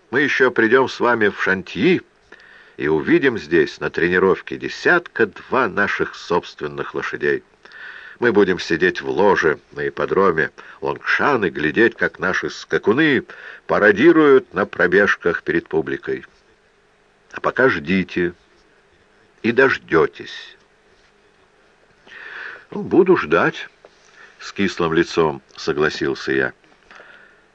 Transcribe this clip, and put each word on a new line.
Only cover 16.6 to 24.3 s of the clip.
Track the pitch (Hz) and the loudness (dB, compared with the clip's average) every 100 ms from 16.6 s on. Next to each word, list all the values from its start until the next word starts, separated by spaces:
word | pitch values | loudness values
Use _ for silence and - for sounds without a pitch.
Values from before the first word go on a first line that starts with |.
| _ _ _ _ _ _ _ | _ _ _ _ _ _ _
А | - | -8
пока | 85 95 127 | -4 2 2
ждите | 92 73 95 87 - 87 - _ _ _ _ _ _ _ _ _ _ | 2 -2 -2 -2 -4 -4 -6 _ _ _ _ _ _ _ _ _ _
и | 113 | -2
дождётесь». | 120 135 - - 82 73 - - - - - _ _ _ _ _ _ _ _ _ _ _ _ _ _ _ - - - - - - | 2 2 2 0 2 2 -2 -16 -16 -20 -20 _ _ _ _ _ _ _ _ _ _ _ _ _ _ _ -20 -18 -14 -14 -16 -12
«Ну, | 202 | -10
буду | 151 147 185 170 | 0 2 4 2
ждать», — | 76 82 139 - - _ - _ _ - - | 2 0 0 -4 -12 _ -20 _ _ -20 -20